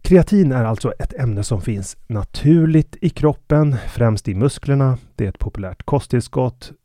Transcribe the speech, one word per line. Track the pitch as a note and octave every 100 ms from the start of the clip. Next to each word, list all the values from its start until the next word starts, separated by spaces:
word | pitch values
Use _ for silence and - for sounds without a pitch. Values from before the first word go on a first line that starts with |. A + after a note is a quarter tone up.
Kreatin | - F3+ D#3 G3+ D#3+
är | C3 A2+
alltså | A2 B2+ -
ett | -
ämne | - B2 G2+
som | G2+ G2+
finns | G2+ G2+ F#2 - -
naturligt | G#2+ G2 - C#3+ E3 D#3+ D#3+ D3 -
i | F3+
kroppen, | - D3+ C#3+ _ D3+ D#3 B2 -
främst | - A#2 G#2+ -
i | F#2+
musklerna. | C3+ - - C#3 C3 B2 - -
Det | G2
är |
ett | -
populärt | G2+ - F#2 F#2
kosttillskott | - C#3 - B2 - C3 B2+ - - -